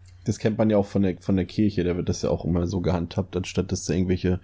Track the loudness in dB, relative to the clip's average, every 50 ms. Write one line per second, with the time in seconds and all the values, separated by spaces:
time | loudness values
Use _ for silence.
0 | -20 -20 -20 -8 -4 -4 -4 -2 -2 -2 0 2 2 4 4 4 2 2 0 0
1 | 0 0 0 -2 -2 0 2 2 0 0 0 2 2 2 2 2 0 0 0 0
2 | 0 -2 -2 -2 0 -2 -2 0 0 0 0 0 0 0 0 0 0 0 0 0
3 | -2 -2 -2 -4 -4 -2 -4 -6 -6 -4 -2 -2 -2 -2 -4 -4 -2 -2 0 0
4 | 2 2 0 0 0 0 0 -2